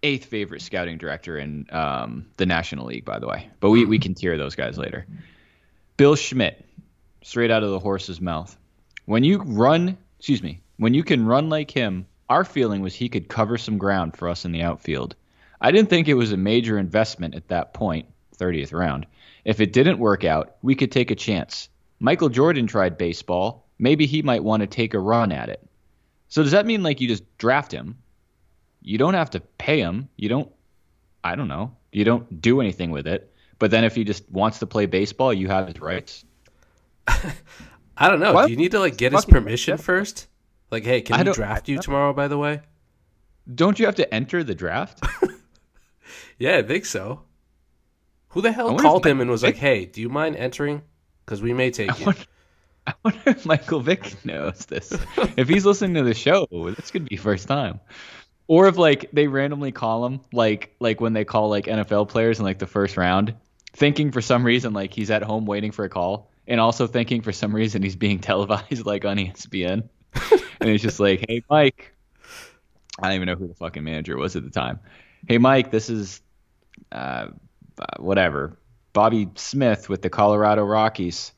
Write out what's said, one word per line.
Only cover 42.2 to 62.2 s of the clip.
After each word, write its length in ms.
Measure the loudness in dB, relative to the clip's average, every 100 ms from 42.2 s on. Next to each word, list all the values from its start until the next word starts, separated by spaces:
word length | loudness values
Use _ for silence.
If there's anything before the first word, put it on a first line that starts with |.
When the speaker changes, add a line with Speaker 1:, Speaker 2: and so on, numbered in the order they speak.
| -2
Speaker 2:
the 100 | -2
way?" 220 | -4 -6 _ _ _ _ _ _ _ _ -18
Speaker 1:
Don't 260 | 2 2 4
you 80 | 0
have 80 | 2
to 180 | 0
enter 300 | 0 -2 -4
the 100 | -4
draft? 460 | -6 -4 -6 -8 -6 -8 -2
Speaker 2:
<laughs> 60 | -4 -4 _ _ _ _ _ _ -20 -20 -20 _
Yeah, 180 | 0 2
I 40 |
think 220 | 2 -4
so. 380 | -4 -8 -8 -12 _ _ _ _ _ _ _ _ _ _ _
Who 120 | -2
the 100 | -2
Speaker 1:
I 20 |
Speaker 2:
hell 140 | 0 -2
Speaker 1:
wonder 140 | 4
Speaker 2:
called 220 | 4 4
Speaker 1:
if 60 | 2
Speaker 2:
him 100 | 0
and 80 | 0
was 140 | 0
like, 120 | 0 0
Speaker 1:
Vic 40 |
Speaker 2:
"Hey, 240 | 0 0 -2
do 140 | -10
you 80 | -8
mind 280 | -4 -4 -4
entering? 460 | -8 -6 -6 -6 -12 _ _ _ -12
'Cause 160 | -6
we 100 | -4
may 180 | 0 -2
take 180 | -2 -6
Speaker 1:
I 60 | -4
Speaker 2:
you." 80 | -2
Speaker 1:
wonder, 140 | -4 -6 _ _ _ _ _ -14
I 60 | -6
wonder 160 | -6 -2 0
if 180 | 0
Michael 360 | 0 -2 0 -4
Vick 440 | 0 -2 -4 -14
knows 400 | -10 -6 -8 -8 -10
this. 300 | -10 -8 -10 -6 -4 -2 0
If 120 | 2
he's 180 | 4 4
listening 280 | 2 0
to 100 | 0
the 100 | 0
show, 320 | 0 4 2 2 -4 -8 -8
this 160 | -8
could 140 | -10 -8
be 80 | -6
first 320 | -2 -2 -2
time. 320 | -4 -2 -8 _ -20 -20 -20 -20 _ _
Or 220 | 8 8
if, 80 | 6
like, 320 | 4 4 0
they 140 | 0 2
randomly 460 | 2 -2 -4 -8
call 340 | -4 -2 -2 -2
him, 140 | -6 _
like, 420 | 2 2 2 -6 _
like 220 | -2 0
when 120 | 0
they 120 | 0
call, 240 | 0 0 2
like, 160 | 0 -2
N 140 | -2
F 100 | 0
L 160 | 0 0
players 320 | 2